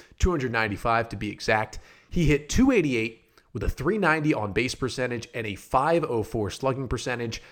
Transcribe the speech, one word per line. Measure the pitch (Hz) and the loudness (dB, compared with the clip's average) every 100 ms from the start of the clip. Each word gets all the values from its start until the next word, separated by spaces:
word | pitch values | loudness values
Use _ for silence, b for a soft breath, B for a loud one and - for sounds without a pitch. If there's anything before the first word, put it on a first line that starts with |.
| B _ | B _
two | 190 | 0
hundred | 165 127 | 2 0
ninety-five | 117 110 98 120 117 117 | 0 0 0 0 0 0
to | 101 | -6
be | 104 | -8
exact. | 98 - 107 110 - B B B | -4 0 0 0 -10 B B B
He | 175 151 | 0 4
hit | 147 151 | 2 2
two | 190 262 | 4 6
eighty-eight | 240 151 120 113 - _ b b | 4 2 0 -2 -8 _ b b
with | 113 | -4
a | 92 | -4
three | - 139 220 | -2 -2 0
ninety | 170 156 151 | 2 2 0
on | 127 104 | 0 -2
base | 98 123 | -2 -2
percentage | - 127 - 123 120 - 123 | -2 -6 -4 -4 -4 -8 -8
and | 110 | -8
a | 95 | -8
five | - 131 147 170 156 | 0 2 4 2 2
oh | 117 | -2
four | 101 117 98 | -2 -2 -4
slugging | - 131 131 127 | -2 -2 -2 -4
percentage, | 123 131 120 117 - B | -4 -4 -4 -6 -8 B